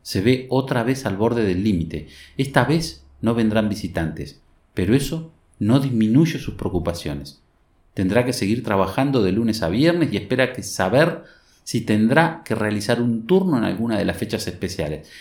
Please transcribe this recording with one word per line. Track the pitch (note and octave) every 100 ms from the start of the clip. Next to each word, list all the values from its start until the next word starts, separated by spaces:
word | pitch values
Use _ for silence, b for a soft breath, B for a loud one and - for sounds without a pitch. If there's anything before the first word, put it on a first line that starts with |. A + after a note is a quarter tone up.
Se | - G2+
ve | G#2 B2+ -
otra | C3 C3+ B2
vez | A2+ C3 G#2+
al | F#2+
borde | A2 A#2
del | G#2 F2+
límite. | G#2+ F2+ E2 E2 D2 B B -
Esta | C3+ C#3
vez | B2 D#3+ D#3+ - - -
no | G#2+ A#2
vendrán | A2 A2 G#2+
visitantes, | G2 E2+ F2 D#2+ D#2+ C#2+ - _ _ _
pero | - F2+ C3
eso | C#3 E3 D#3+ _ _ _
no | G#2 C3+
disminuye | C3+ A#2 G#2+ B2 E3 C#3+
sus | - -
preocupaciones. | - F2+ E2 E2 E2 D2 C#2+ - _ _ _ _ _
Tendrá | - F#2 G#2 B2
que |
seguir | B2+ G2 A#2
trabajando | A2+ G2 F#2+ - C#3 C3
de | F#2+
lunes | G2 A#2 A2
a | -
viernes | G#2 D#3+ F3 D3
y | G2+
espera | - B2+ B2+
que | -
saber | - - F#2 B2 E3 - B B B B -
si | A#2+
tendrá | - G#2+ A2 C#3 E3 - -
que | G#2
realizar | G#2+ G#2 G#2 A#2
un | A#2+ A2+ A2
turno | F#3 F#3 C3
en | G2+
alguna | F#2+ A#2 G#2+
de | F#2
las | -
fechas | G#2+ G2+ -
especiales. | F2+ F#2 - D2+ D2+ B B